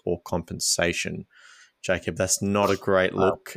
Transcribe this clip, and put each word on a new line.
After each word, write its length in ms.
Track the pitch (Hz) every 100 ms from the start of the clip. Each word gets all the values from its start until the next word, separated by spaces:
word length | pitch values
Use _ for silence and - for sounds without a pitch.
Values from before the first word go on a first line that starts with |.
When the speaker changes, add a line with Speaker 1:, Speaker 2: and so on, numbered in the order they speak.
Speaker 1:
or 160 | - 87
compensation. 1040 | - 87 - - - - 87 - 85 82 - - - - - _
Jacob, 360 | - 87 - 82
that's 260 | 92 -
not 280 | 101 104 98
a 60 | 98
great 380 | - 92 92
Speaker 2:
Wow. 120 | 95 95
Speaker 1:
look, 300 | - -